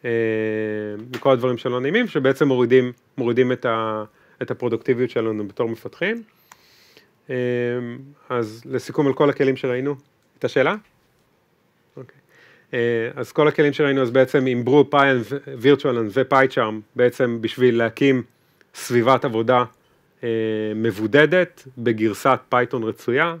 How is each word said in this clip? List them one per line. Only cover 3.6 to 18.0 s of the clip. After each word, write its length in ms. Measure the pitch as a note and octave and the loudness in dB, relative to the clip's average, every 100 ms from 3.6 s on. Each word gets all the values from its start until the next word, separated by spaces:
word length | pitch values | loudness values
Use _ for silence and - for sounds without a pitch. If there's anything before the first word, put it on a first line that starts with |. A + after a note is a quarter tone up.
ה-, 400 | B2 A2+ A2 G#2+ G#2+ _ _ _ | -2 -2 -2 -6 -8 _ _ _
את 80 | B2 | -10
הפרודוקטיביות 600 | B2 B2 A2+ - A#2+ B2 | -6 -4 -4 -2 0 0
שלנו 380 | - A2 G#2+ G#2 | -2 -4 -4 -8
בתור 200 | - A#2 | -6 -6
מפתחים. 540 | A2+ - - F3+ A#3 A3 _ _ - _ _ _ _ _ _ _ | -6 -12 -6 -6 -6 -10 _ _ -20 _ _ _ _ _ _ _
אה, 40 | B2+ B2 B2 A#2+ B2 A#2+ A#2+ C3+ C#3+ _ | -4 -2 -2 -2 -4 -8 -14 -18 -20 _
אז 340 | B2 A2 A2 | -4 -4 -8
לסיכום 420 | C3 C3 - C#3 C#3+ | -8 -8 -6 -2 0
על 60 | |
כל 180 | C3 D3 | 2 0
הכלים 260 | C#3 C3+ C3 | 2 0 0
שראינו, 380 | C3+ B2 C#3 C3+ _ _ _ | -4 -4 -6 -8 _ _ _
הייתה 140 | _ B2 | _ -4
שאלה? 260 | - C3+ G#3 _ _ _ _ _ _ _ _ _ _ _ - | 0 0 -2 _ _ _ _ _ _ _ _ _ _ _ -20
אוקיי. 240 | B2+ _ _ _ _ _ _ | -20 _ _ _ _ _ _
אה, 360 | B2+ A#2 A#2 A2+ - | -4 -2 -2 -4 -8
אז 160 | B2+ | -8
כל 160 | - D3+ | 2 2
הכלים 240 | D3 D3 | 4 0
שראינו, 300 | C3+ D3 C#3 | 2 0 2
אז 80 | B2+ | 2
בעצם 360 | B2+ C3 C#3+ C3 | 2 4 2 0
אימברו, 440 | B2 A#2+ C#3+ C#3 | -2 2 4 4
פייאן, 300 | C#3+ C#3 C3 A2 C#3 - C3+ | 4 4 2 -2 -10 -10 0
וירטואלן 500 | A#2+ C#3 D3 A#2+ A2 | 4 4 2 -2 -2
ופייצ'ארם, 680 | G#2 C3 C3+ C3+ C3+ A2 G#2+ G#2+ - | -2 2 4 4 2 -2 -4 -10 0
בעצם 420 | B2 - B2+ A#2 | 0 2 -2 -2
בשביל 380 | A2+ - B2 A#2 | -6 2 2 4
להקים 440 | A#2 A2+ | -2 2